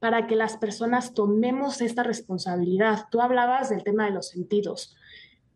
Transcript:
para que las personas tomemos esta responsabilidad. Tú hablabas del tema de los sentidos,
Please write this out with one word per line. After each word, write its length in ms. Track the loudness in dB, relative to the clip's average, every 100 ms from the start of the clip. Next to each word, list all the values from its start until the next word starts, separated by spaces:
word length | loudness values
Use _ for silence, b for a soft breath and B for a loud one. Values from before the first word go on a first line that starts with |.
para 260 | 0 0 2
que 80 |
las 220 | 0 0 -2
personas 580 | -6 -4 -2 -2 -2
tomemos 680 | 0 2 2 2 0 -2 -2
esta 200 | -2 0
responsabilidad. 1040 | -2 -4 -6 -6 -4 -2 0 2 2 2 0
Tú 100 | 0
hablabas 480 | 2 4 2 2 0
del 140 | -2
tema 220 | 0 0 0
de 60 |
los 160 | -2 -6
sentidos, 680 | -8 0 0 0 -6 -12 B B B B B _